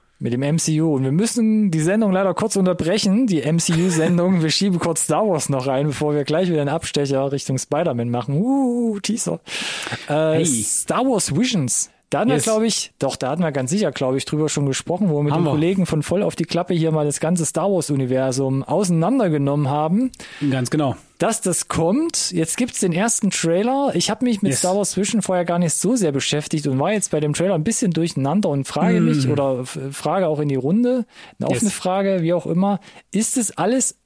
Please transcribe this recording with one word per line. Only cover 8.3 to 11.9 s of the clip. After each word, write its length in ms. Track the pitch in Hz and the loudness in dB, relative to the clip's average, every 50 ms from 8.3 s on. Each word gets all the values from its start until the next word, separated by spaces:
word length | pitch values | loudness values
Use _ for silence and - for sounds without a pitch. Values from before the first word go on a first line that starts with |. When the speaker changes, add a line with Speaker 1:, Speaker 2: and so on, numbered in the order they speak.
| 139 156 | -2 0
Speaker 1:
Uh, 600 | 214 254 269 277 262 247 240 240 233 226 208 202 | 0 0 0 2 2 0 0 0 0 -2 -2 -4
Teaser. 420 | - - 214 240 - 175 160 - - - - - - - - - - - 117 - - | -4 -4 -4 -4 -4 -4 -6 -6 -8 -10 -10 -8 -8 -8 -8 -8 -8 -8 -8 -8 -6
Äh, 60 | - 147 156 160 156 156 | -2 0 0 2 2 2
Speaker 2:
Hey. 100 | - 170 | 2 2
Speaker 1:
Star 580 | 165 127 113 104 - - - - - - 202 254 | 0 0 -2 -2 -2 -4 -4 -2 -2 -2 0 2
Wars 300 | 269 240 185 - - 139 | 2 2 0 0 0 0
Visions. 540 | 165 247 254 233 170 135 117 - - - - | 0 0 2 0 0 0 0 -2 -2 -4 -6